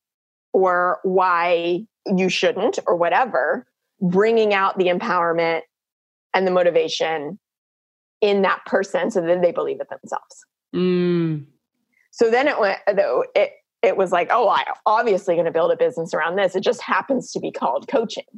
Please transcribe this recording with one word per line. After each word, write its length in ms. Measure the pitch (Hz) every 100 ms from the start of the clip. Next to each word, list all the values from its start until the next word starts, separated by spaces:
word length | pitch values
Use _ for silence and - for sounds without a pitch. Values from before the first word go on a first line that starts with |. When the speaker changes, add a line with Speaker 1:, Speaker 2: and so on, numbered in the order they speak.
| _ _ _ _ _
Speaker 1:
or 460 | 190 185 180 180 -
why 840 | 190 185 185 170 175 170 170 175 226 _ -
you 220 | 185 185
shouldn't 480 | - 180 165 233 381 -
or 100 | 180
whatever, 720 | 170 185 254 170 143 202 - _ _ -
bringing 520 | 180 185 220 226 214
out 240 | 196 190 190
the 80 | 180
empowerment 720 | 175 226 180 170 170 165 165 - _ _ _ _ _ _
and 100 | 185
the 60 | 190
motivation 880 | 180 175 165 160 - 160 160 147 202 _ _ _ _ _ _ _ _
in 220 | 208 202
that 180 | 185 - -
person 460 | 190 202 180 196
so 80 | 202
that 200 | 165 180
they 100 | 175
believe 280 | 160 143 135
it 80 | -
themselves. 560 | - - - - - _ _ _
Speaker 2:
Mm. 720 | 175 185 180 175 175 165 151 135 _ _ _ _ _ _
Speaker 1:
So 200 | - 226
then 180 | 240 285
it 100 | 240
went, 220 | 202 - - 190
though, 280 | 139 127 - -
it, 160 | 196 - _ _
it 160 | - 185
was 140 | 180
like, 160 | 175 160
"Oh, 160 | - 147
I'm 140 | 156 - - -
obviously 500 | 214 240 185 180 165
gonna 160 | 165
build 180 | 160 170
a 60 | 160
business 360 | 165 165 165
around 220 | 175 160
this. 220 | 190 185 185
It 80 |
just 180 | - -
happens 480 | - 190 - 170 170
to 60 | 175
be 120 | 156
called 340 | - 160 139 -
coaching," 360 | - 226 - -